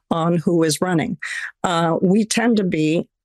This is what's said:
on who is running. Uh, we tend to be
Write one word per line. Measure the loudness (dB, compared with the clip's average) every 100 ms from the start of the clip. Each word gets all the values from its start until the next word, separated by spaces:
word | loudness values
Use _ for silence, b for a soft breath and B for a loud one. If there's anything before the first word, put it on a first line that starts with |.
| -6
on | -2 0 0
who | 2 2
is | 2 0
running. | 0 0 -2 -6 B B B -6
Uh, | -2 0 0 2
we | 2 2
tend | 0 0 0 0
to |
be | 0 0 0 0 -4 _